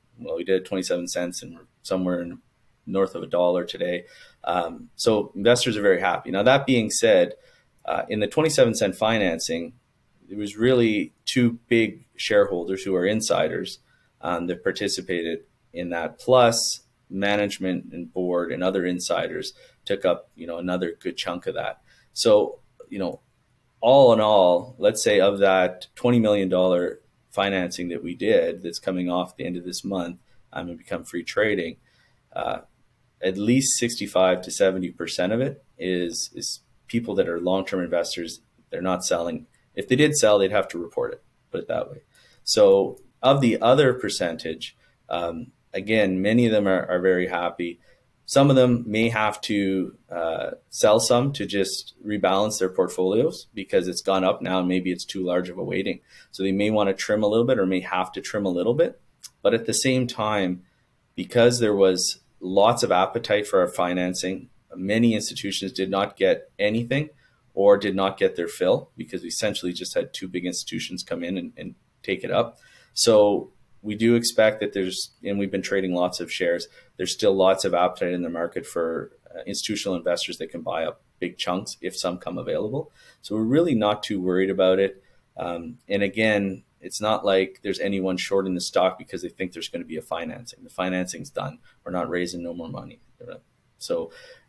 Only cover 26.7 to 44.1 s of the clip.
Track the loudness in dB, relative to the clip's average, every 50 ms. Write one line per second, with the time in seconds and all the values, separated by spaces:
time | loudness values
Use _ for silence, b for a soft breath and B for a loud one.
26.7 | 2 2 0 -2 -6 -8 _ _ _ _ _ _ -4 -2 -2 0 0 -2 -2 -4
27.7 | -6 -8 -8 -8 -8 -8 -8 -8 -8 -2 2 4 4 4 4 2 -2 -6 -8 -10
28.7 | -10 -8 -6 -4 -4 -2 -2 -2 -2 -2 -4 -6 -8 -10 -8 -8 -8 -8 -8 -10
29.7 | -10 -10 -8 -6 -6 -6 -6 -6 -10 -14 _ _ _ _ _ _ -12 -10 -10 -10
30.7 | -12 -14 -10 -10 -10 -8 -8 -8 -10 -10 -8 -4 0 0 2 2 0 0 -2 -4
31.7 | -8 -14 _ _ _ _ _ _ _ _ _ _ -8 -6 -4 -4 -6 -8 -10 _
32.7 | _ _ _ _ _ _ _ _ _ _ -4 -4 -2 0 2 2 2 2 2 0
33.7 | 0 0 -2 -2 -4 -6 -6 -2 2 4 4 4 2 0 -2 -6 -2 2 2 2
34.7 | 2 0 -4 -6 -6 -8 -10 -6 -4 -4 -2 -2 0 -2 -2 -4 -6 -10 _ _
35.7 | _ -8 -4 -2 -2 -2 -2 -4 -4 -6 -8 -8 -10 -10 -10 -10 -10 -12 _ _
36.7 | _ _ _ -6 -4 -4 -4 -2 0 0 0 0 -2 -2 -2 0 0 0 -2 -2
37.7 | -4 -4 -2 -2 -2 -2 -2 -2 -6 -8 -8 -10 -12 -16 _ _ _ _ _ _
38.7 | -8 -4 -2 -2 -2 -2 -2 -2 -2 -2 -2 -4 -6 -8 -12 -16 _ _ _ _
39.7 | _ -8 -2 0 2 4 4 4 4 4 4 6 6 6 4 4 2 0 -2 -2
40.7 | -6 -10 -10 -8 -6 -6 -6 -6 -8 -12 _ _ _ _ _ _ -10 -8 -6 -6
41.7 | -4 -6 -6 -8 -10 -18 -20 b b b b b b b _ 0 4 6 8 8
42.7 | 8 6 4 0 -4 -10 -18 _ _ _ 2 4 4 6 4 4 2 4 4 4
43.7 | 6 6 6 4 2 0 -2 -6